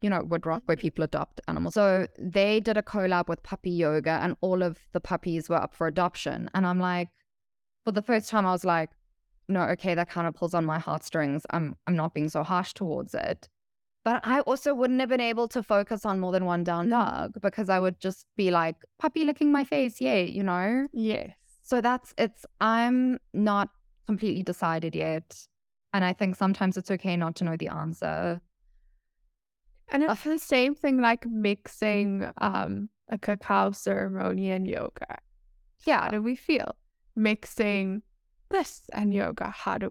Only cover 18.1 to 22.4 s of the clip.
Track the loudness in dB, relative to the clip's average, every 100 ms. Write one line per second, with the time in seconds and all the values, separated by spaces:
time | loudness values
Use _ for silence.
18.1 | -8 -8 -2 2 2 2 -4 -14 -4 -2
19.1 | 2 0 4 4 4 2 0 0 0 0
20.1 | 2 0 0 0 0 0 0 -2 -2 -2
21.1 | -2 -6 -14 _ _ -2 0 2 0 -2
22.1 | -2 -2 -4